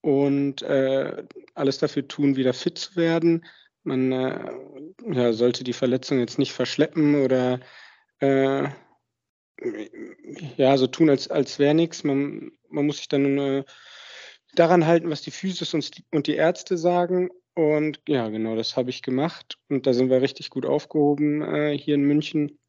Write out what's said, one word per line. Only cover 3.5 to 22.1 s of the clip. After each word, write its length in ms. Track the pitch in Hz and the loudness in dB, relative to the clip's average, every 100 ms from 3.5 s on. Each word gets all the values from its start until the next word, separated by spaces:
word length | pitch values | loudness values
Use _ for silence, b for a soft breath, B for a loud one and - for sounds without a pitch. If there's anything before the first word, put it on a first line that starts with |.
| B B _ | B B _
Man, 260 | - 131 131 | -4 0 0
äh, 400 | 131 131 - - - - - 156 - 233 | 0 -2 -4 -10 -14 -16 -18 -18 -14 -4
ja, 260 | 139 120 | 2 2
sollte 300 | 110 120 120 | 4 2 2
die 120 | 127 | -6
Verletzung 440 | 120 127 127 - 135 | -2 0 0 0 -2
jetzt 220 | 120 - | -2 -2
nicht 120 | 135 | -4
verschleppen 720 | - 127 - 151 165 147 147 | -2 -4 0 0 2 2 4
oder, 380 | 131 131 127 127 B B B B B _ | 2 2 2 -2 B B B B B _
äh, 460 | 143 135 135 139 143 139 B _ _ _ _ _ _ - - 104 104 - - - - - 147 123 | 2 4 2 0 -4 -8 B _ _ _ _ _ _ -10 -8 -8 -12 -14 -18 -18 -18 -14 -12 0
ja, 200 | 131 139 | 2 4
so 120 | 127 | 2
tun, 200 | - 160 | 2 2
als, 220 | 135 - | 2 0
als 300 | 156 131 - | -2 -2 0
wär 120 | 143 | 2
nix. 300 | 156 165 - | 2 0 -2
Man, 480 | 151 135 143 - - _ _ | -2 -2 -4 -8 -16 _ _
man 180 | 151 147 | -2 -2
muss 100 | 147 | -4
sich 100 | - | -4
dann, 320 | 143 139 139 | 0 2 0
äh, 260 | 139 139 135 B B B B B B B _ - | 0 -2 -6 B B B B B B B _ 2
daran 300 | 165 180 160 | 6 6 6
halten, 220 | 170 170 | 4 2
was 140 | 147 | -6
die 80 | - | -8
Physios 420 | - 190 180 160 | -8 -6 -6 -4
und 240 | 160 - - | -4 -4 -14
die, 80 | - | -4
und 160 | 156 139 | -2 0
die 80 | |
Ärzte 420 | 151 156 180 - 180 | 2 2 0 -4 0
sagen. 540 | 170 175 175 185 180 - _ | 2 2 0 0 -2 -6 _
Und 460 | - 151 151 151 143 - | 0 2 2 0 -6 -2
ja, 200 | 139 113 | -2 -2
genau, 280 | 110 113 113 | -4 -4 -2
das 200 | 120 - | -4 -4
hab 120 | 127 | -4
ich 140 | 127 | -6
gemacht. 560 | - 131 160 - - - _ | -4 -2 -2 -6 -16 -18 _
Und 180 | 139 135 | -2 2
da 60 | |
sind 180 | 123 127 | 2 4
wir 100 | 131 | 2
richtig 300 | 131 - - | 0 -4 -10
gut 160 | 135 135 | -6 -2
aufgehoben, 760 | 143 - 156 147 147 147 147 | -2 -2 2 2 2 0 -2
äh, 360 | 151 151 147 143 | -2 -2 0 -2
hier 160 | 143 | 0
in 80 | 147 | 2
München. 560 | 143 | 4